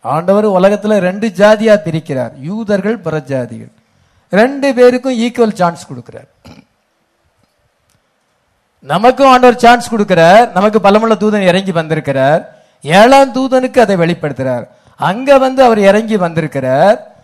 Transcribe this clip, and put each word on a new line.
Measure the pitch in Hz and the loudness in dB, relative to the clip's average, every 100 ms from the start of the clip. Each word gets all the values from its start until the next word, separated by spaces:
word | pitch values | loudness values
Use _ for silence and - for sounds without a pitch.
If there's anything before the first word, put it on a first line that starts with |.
ஆண்டவர் | 113 143 175 202 214 185 | -4 -6 0 0 0 2
உலகத்துல | 190 208 208 214 180 | 0 0 -2 -2 -2
ரெண்டு | 196 226 175 | -4 -6 0
ஜாதியா | 208 214 220 208 170 | 2 2 2 0 0
பிரிக்கிறார், | 160 151 135 120 139 135 | -8 -6 -8 -8 -10 -12
யூதர்கள், | 208 220 202 190 226 | -12 -4 -4 -4 -6
புறஜாதிகள். | 170 156 135 135 117 113 113 _ _ _ _ _ _ | -6 -8 -6 -8 -8 -12 -20 _ _ _ _ _ _
ரெண்டு | 185 240 277 277 | 0 0 0 -4
பேருக்கும் | 247 247 247 262 247 | 2 2 2 -4 -4
equal | 233 233 226 208 | -4 -2 -4 -2
chance | 175 170 - | -4 -4 -16
கொடுக்கிறார். | 127 117 113 - _ - - _ _ _ _ _ _ _ _ _ _ _ _ _ _ _ _ _ _ _ _ _ _ | -18 -18 -20 -20 _ -20 -20 _ _ _ _ _ _ _ _ _ _ _ _ _ _ _ _ _ _ _ _ _ _
நமக்கும் | 135 160 226 254 277 | -6 0 2 2 4
ஆண்டவர் | 254 247 240 | 4 4 4
chance | 233 240 - | 4 4 0
கொடுக்கிறார், | 226 208 180 165 202 233 | -4 -2 2 6 6 4
நமக்கு | 175 208 214 | 0 0 2
பலமுள்ள | 196 208 226 | 2 2 0
தூதன் | 220 214 214 190 | -2 -2 -2 0
இறங்கி | 175 190 | -2 -2
வந்திருக்கிறார், | 170 156 160 147 135 135 160 - _ _ _ | -6 -4 -6 -4 -2 0 0 -4 _ _ _
ஏழாம் | 139 175 226 269 277 | -2 4 6 6 2
தூதனுக்கு | 240 262 262 254 254 | -2 -2 -2 0 0
அதை | 220 190 | 0 0
வெளிப்படுத்துறார். | 165 170 151 139 131 123 107 _ _ _ | -2 -4 -6 -6 -6 -6 -10 _ _ _
அங்க | 147 202 269 277 | -6 -4 0 0
வந்து | 262 262 254 | 0 0 2
அவர் | 220 196 | 2 2
இறங்கி | 202 220 220 | 2 0 -4
வந்திருக்கிறார் | 175 160 156 - 127 131 185 233 - _ | -4 -6 -6 -6 -2 0 2 0 -4 _